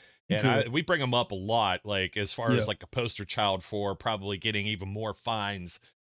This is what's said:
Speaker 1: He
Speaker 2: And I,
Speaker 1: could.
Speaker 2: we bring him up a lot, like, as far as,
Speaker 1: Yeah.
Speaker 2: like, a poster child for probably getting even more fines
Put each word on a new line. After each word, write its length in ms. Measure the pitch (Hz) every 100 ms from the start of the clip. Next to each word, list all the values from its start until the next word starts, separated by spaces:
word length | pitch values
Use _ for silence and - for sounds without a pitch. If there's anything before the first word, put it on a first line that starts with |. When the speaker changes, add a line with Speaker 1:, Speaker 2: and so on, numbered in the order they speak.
| - _ -
Speaker 1:
He 60 | 107
Speaker 2:
And 120 | 107
I, 160 | 131
Speaker 1:
could. 80 | 120
Speaker 2:
we 100 | 143
bring 180 | 160 170
him 120 | 127
up 180 | 120 117
a 40 | 98
lot, 460 | 98 117 101 90
like, 340 | 104 98 92 104
as 160 | 101
far 160 | - 117
as, 80 | 123
Speaker 1:
Yeah. 60 | 107
Speaker 2:
like, 160 | 101
a 60 | -
poster 380 | - 117 - 98
child 380 | - 104 95
for 300 | - 104 101 95
probably 440 | 117 107 98 98
getting 260 | 110 104 101
even 220 | 104 95
more 240 | 104 110
fines 640 | 98 - 110 101 98 87 - _ _